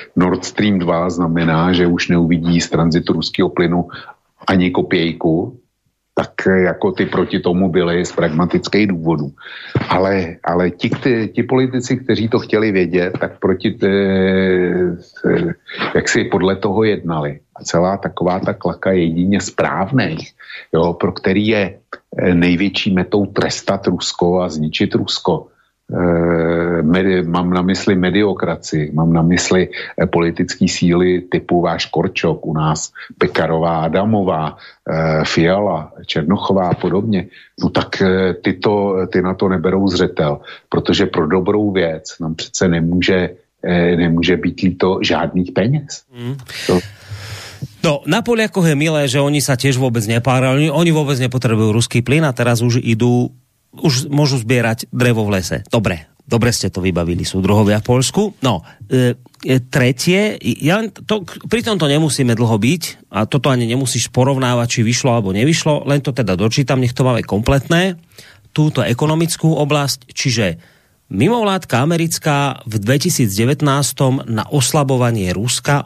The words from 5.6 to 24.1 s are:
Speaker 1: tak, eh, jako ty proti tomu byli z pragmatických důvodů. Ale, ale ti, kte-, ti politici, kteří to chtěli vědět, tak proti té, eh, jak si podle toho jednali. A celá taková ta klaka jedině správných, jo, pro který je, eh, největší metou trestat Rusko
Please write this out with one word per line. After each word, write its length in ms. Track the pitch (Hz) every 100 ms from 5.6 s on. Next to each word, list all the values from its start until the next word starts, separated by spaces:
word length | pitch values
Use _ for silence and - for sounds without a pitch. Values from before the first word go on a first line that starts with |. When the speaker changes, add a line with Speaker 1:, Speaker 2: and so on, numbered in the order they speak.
| _ _ _ _ _ -
Speaker 1:
tak, 320 | - - 98
eh, 160 | 95 90 -
jako 160 | 101
ty 160 | 90 92
proti 320 | - - 92
tomu 320 | 90 87 92
byli 320 | 90 85 87
z 80 | 87
pragmatických 800 | - 82 78 87 90 - 101 104
důvodů. 400 | 87 80 76 71 - - - - - -
Ale, 480 | 87 95 98 85 87
ale 320 | - 87 90 -
ti, 160 | 120
kte-, 400 | - 135 113 107
ti 160 | 120 117
politici, 560 | 131 131 123 123 123
kteří 240 | - 104 110
to 160 | 110
chtěli 280 | - 107 110 95
vědět, 400 | 87 90 90 90
tak 240 | 92 -
proti 400 | 95 92 107 -
té, 80 | 101
eh, 1700 | 98 98 95 95 95 92 90 90 90 90 85 - - - 85 87 - - - - 85
jak 140 | -
si 160 | 113 95
podle 320 | 95 92 95
toho 240 | 104 98
jednali. 560 | 110 95 85 80 73 71 _ -
A 80 |
celá 320 | - 85 92 98
taková 440 | - - 90 90
ta 120 | 92
klaka 400 | 98 87 80 95
jedině 480 | 92 82 82 92 101
správných, 920 | - - 76 73 95 131 90 80 - - - - - 80
jo, 180 | 85 85
pro 120 | 95 90
který 320 | 98 98 107
je, 160 | 107 92 -
eh, 560 | _ - _ - 92 87
největší 560 | 87 87 98 - 104
metou 400 | 92 90 104 98
trestat 560 | - - - - 98 -
Rusko 560 | 87 -